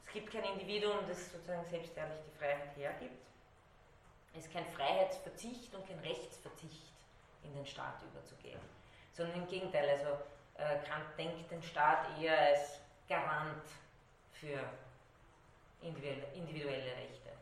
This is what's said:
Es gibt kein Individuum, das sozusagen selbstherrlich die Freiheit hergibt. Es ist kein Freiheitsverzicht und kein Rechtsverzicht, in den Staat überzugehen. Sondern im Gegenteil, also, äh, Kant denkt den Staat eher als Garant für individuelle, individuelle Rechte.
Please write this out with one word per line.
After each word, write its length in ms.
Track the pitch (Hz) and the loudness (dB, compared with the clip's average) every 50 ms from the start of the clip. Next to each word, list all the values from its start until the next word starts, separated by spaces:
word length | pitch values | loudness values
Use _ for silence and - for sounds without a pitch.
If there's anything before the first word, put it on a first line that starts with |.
| - - | -14 -8
Es 0 | |
gibt 180 | - 214 208 - | -8 -8 -8 -4
kein 140 | - 220 196 | -4 -2 -2
Individuum, 540 | 196 190 185 180 175 208 208 202 208 202 190 180 170 | 0 -2 -2 -2 0 0 2 4 4 2 2 0 -2
das 240 | 180 175 175 - | -4 -4 -6 -8
sozusagen 320 | - 170 - 180 180 170 170 | -10 -10 -4 -2 -2 -2 -2
selbstherrlich 540 | 170 170 165 160 - - 156 151 147 156 156 - | -2 -4 -4 -4 -6 -6 -4 -4 -4 -4 -8 -10
die 120 | - - - | -12 -10 -2
Freiheit 380 | 151 143 143 143 - - - | 2 2 2 2 0 -8 -8
hergibt. 480 | 143 139 151 151 - 123 123 - - - - - - - - - - - - - - - - - - - - - - - - - | -4 -4 -4 -4 -4 -8 -10 -12 -14 -18 -20 -20 -20 -20 -20 -20 -20 -20 -20 -20 -20 -20 -20 -20 -20 -20 -20 -20 -20 -20 -16 -14
Es 100 | 165 156 | -14 -14
ist 80 | - | -6
kein 140 | - 175 160 | -6 -4 -4
Freiheitsverzicht 1080 | - - - 175 151 170 190 190 190 - - - 180 - - 190 233 247 - - - - | -4 -4 0 4 4 6 6 6 4 4 -4 -6 -10 -10 -8 -8 -8 -8 -8 -12 -12 -12
und 120 | 190 190 | -12 -10
kein 120 | - 185 160 | -10 -10 -8
Rechtsverzicht, 920 | - 156 - - - - - - - 151 - - - 156 - - - - - - - - - - - - - - | -4 -4 -4 -4 -4 -10 -12 -12 -14 -14 -14 -12 -14 -14 -14 -14 -18 -20 -20 -20 -20 -20 -20 -20 -20 -20 -20 -18
in 120 | - 147 139 | -16 -10 -10
den 100 | 143 135 | -8 -8
Staat 380 | 123 - 135 131 65 - - | -8 -8 -8 -6 -6 -6 -8
überzugehen. 580 | 67 - - 69 - 65 - - - - 65 76 - - - - - - - - - - | -12 -14 -14 -14 -16 -16 -18 -16 -14 -14 -12 -12 -14 -14 -18 -20 -20 -20 -20 -20 -20 -18
Sondern 240 | - - 170 170 175 | -4 -2 -2 -2 0
im 100 | 180 175 | -2 -4
Gegenteil, 420 | 175 190 185 185 175 - 151 143 143 | -2 -2 -2 -2 2 4 4 6 6
also, 300 | 143 143 143 147 143 143 - - - - - - - - | 6 6 4 2 0 0 -2 -8 -12 -18 -20 -18 -8 -2
äh, 200 | 151 151 147 143 143 | 0 2 2 2 2
Kant 300 | - 151 160 156 - - | 0 -2 -2 -2 -4 -6
denkt 340 | - 160 170 170 160 - - | -4 -4 -4 -4 -4 -6 -8
den 120 | 175 170 | -8 -8
Staat 560 | 160 - - 156 147 151 160 160 160 156 156 151 | -8 -4 4 6 8 8 8 8 4 0 -2 0
eher 180 | 160 160 160 151 | 4 6 8 10
als 400 | 147 147 143 143 143 - - - - - - - - - | 12 10 10 8 6 0 -6 -12 -14 -18 -20 -20 -2 0
Garant 560 | 175 170 175 147 143 151 156 156 147 151 - - - - - - - - - - - - - - | 2 2 2 2 2 0 0 -2 -4 -6 -10 -12 -16 -18 -18 -20 -20 -20 -20 -20 -20 -20 -20 -20
für 300 | - - 151 147 143 135 127 - - - - 120 - - - - - - - - - - - - - - - - - - | -18 -12 -6 -4 -4 -2 -4 -4 -8 -10 -14 -18 -20 -20 -20 -20 -20 -20 -20 -20 -20 -20 -20 -20 -20 -20 -20 -20 -20 -10
individuelle, 460 | - 170 156 135 135 143 135 131 - - - | -8 -8 -6 -4 -4 -4 -4 -4 -6 -8 -8
individuelle 500 | 180 170 156 151 156 147 143 135 127 127 127 123 | -8 -8 -6 -6 -4 -2 -2 -2 -2 -2 -4 -6
Rechte. 340 | 120 107 - 120 - - - - - | -6 -8 -10 -12 -14 -14 -16 -16 -16